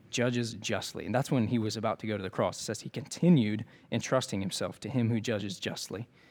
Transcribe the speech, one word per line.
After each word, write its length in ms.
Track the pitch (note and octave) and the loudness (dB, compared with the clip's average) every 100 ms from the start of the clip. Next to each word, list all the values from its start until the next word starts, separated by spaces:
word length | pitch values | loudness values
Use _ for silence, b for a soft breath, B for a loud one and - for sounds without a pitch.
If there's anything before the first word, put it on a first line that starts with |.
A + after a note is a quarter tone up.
| - | -4
judges 420 | - B2 A#2+ A2+ | 0 2 2 -2
justly." 540 | G#2 G#2+ G2 - E2 E2 | -4 -2 -2 -4 -6 0
And 80 | B2 | 0
that's 160 | - | 2
when 160 | C3+ A2 | 2 2
he 100 | A#2+ | 2
was 180 | G#2+ A2 | 0 -2
about 240 | A2 - | -2 -2
to 80 | A2 | -2
go 100 | G#2 | -4
to 60 | |
the 60 | F#2+ | -2
cross. 300 | - F#2+ - | 0 0 0
It 40 | |
says 180 | - G#2+ | -6 -6
he 80 | - | -8
continued 760 | - - - E3+ D#3 G#2 G#2+ - B B | -10 -10 2 6 8 6 0 -6 B B
entrusting 480 | A#2+ - C3 - G2+ | -4 2 2 2 -2
himself 380 | F#2+ - F#2 - | -2 -4 -4 -6
to 80 | G#2+ | -4
him 200 | C3 A2+ | 0 2
who 100 | A#2 | 2
judges 400 | A2 G#2 G2+ F#2 | 0 -2 -4 -6
justly. 480 | - - - G2 A#2+ b b | -6 -6 -6 -8 -10 b b